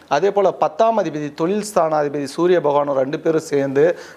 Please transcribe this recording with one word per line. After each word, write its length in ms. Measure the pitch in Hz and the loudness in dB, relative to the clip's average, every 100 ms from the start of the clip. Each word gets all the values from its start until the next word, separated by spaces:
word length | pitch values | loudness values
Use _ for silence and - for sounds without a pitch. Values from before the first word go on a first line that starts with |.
| - | -4
அதே 240 | 143 196 | 0 2
போல 200 | 196 185 | 2 0
பத்தாம் 480 | - - - 226 220 | 2 -2 2 2 2
அதிபதி 300 | 160 151 147 | -2 -4 -8
தொழில் 320 | 147 165 208 208 | -4 -2 -2 -2
ஸ்தானாதிபதி 500 | 185 160 151 147 147 | 0 0 0 0 -4
சூரிய 360 | 139 - 175 175 | -6 -2 2 2
பகவானும் 400 | 147 143 143 135 | 2 2 0 0
ரெண்டு 160 | 131 156 | -2 -2
பேரும் 280 | 170 156 - | -2 -2 0
சேர்ந்து 320 | 143 139 135 165 - - | -2 0 2 2 2 -8